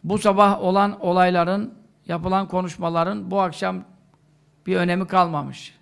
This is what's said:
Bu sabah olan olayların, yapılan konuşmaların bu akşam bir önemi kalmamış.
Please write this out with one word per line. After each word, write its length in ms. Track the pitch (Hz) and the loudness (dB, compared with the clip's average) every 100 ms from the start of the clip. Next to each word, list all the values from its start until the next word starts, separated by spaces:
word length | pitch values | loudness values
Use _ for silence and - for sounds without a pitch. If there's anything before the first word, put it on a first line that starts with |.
Bu 140 | 160 202 | -2 0
sabah 420 | 214 196 202 202 | 2 6 4 4
olan 400 | 185 190 202 202 | 2 2 2 0
olayların, 720 | 185 180 180 180 170 196 214 - _ _ - | 0 4 4 4 0 -2 -4 -12 _ _ -8
yapılan 400 | 170 175 190 190 | -6 -2 -2 -2
konuşmaların 800 | 180 180 156 175 170 170 208 185 | -4 -4 -6 -4 -2 -2 -4 -4
bu 100 | 196 | -2
akşam 440 | 185 147 190 185 - _ _ _ _ _ _ _ - | -2 -2 -6 -6 -12 _ _ _ _ _ _ _ -2
bir 100 | 185 | 0
önemi 300 | 175 175 185 | 0 0 0
kalmamış. 680 | 190 175 156 139 131 - _ | 2 2 0 -6 -12 -18 _